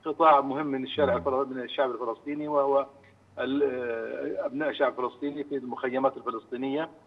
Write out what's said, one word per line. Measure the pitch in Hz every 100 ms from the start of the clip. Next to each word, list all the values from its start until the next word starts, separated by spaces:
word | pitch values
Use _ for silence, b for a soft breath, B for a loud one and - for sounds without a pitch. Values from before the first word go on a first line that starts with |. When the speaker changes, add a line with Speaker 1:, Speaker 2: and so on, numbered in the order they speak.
Speaker 1:
قطاع | 160 147 160 143
مهم | 135 135 151
من | 135
الشارع | 127 - 139 123
Speaker 2:
نعم. | 143
Speaker 1:
الفل-، | 131 135
من | 131
الشعب | 120 - 131
الفلسطيني، | 113 117 113 147 147 151
وهو | 143 139 139 135 - b _ _ -
ال-، | 127 139
آه، | 139 127 120 113 113 135 139 - -
أبناء | 131 151
الشعب | - 110 123
الفلسطيني | 123 - 143 143
في | 143 139
المخيمات | 123 117 131 127 131 127
الفلسطينية | 117 113 - 123 135 143 165 -